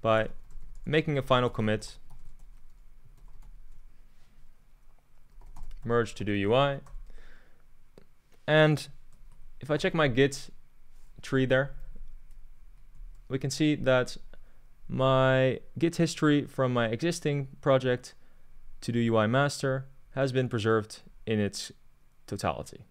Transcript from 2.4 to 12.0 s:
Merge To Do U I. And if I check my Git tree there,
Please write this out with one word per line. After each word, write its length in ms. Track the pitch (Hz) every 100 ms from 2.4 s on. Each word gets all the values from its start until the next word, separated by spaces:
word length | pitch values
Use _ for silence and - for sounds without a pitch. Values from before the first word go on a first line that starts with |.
| - - - - - - - - - - - - - - - - - - - - - - - - - - _ - - - - - - - 117
Merge 280 | 117 113 -
To 100 | 101
Do 80 |
U 200 | 101 98
I. 280 | 120 143 139 - - - - - - - - - - - - - - _ - -
And 440 | 151 156 151 - - - - - - - -
if 100 | -
I 60 | 147
check 160 | 190
my 160 | 175 147
Git 400 | 117 135 135 - - - - - - - -
tree 240 | - 135 131
there, 260 | 131 139 - - -